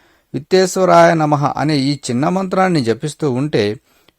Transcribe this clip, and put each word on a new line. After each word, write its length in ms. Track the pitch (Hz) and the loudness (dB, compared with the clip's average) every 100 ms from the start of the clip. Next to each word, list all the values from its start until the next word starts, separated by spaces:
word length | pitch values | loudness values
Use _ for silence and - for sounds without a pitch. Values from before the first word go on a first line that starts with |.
| _ _ _ 135 | _ _ _ -12
విత్తేశ్వరాయ 720 | 147 185 185 190 180 170 170 165 | -2 0 0 0 4 6 6 4
నమః 220 | 151 143 143 - | 0 0 -2 -2
అనే 140 | 147 147 135 | -2 -2 -2
ఈ 20 | 143 - | -4 -4
చిన్న 180 | 120 160 | -2 -2
మంత్రాన్ని 460 | 185 190 190 190 165 117 | -2 -2 0 0 0 0
జపిస్తూ 380 | 110 151 - 151 123 | -2 -4 -4 -4 -2
ఉంటే 240 | 151 143 104 117 _ _ _ | -2 -2 -2 -4 _ _ _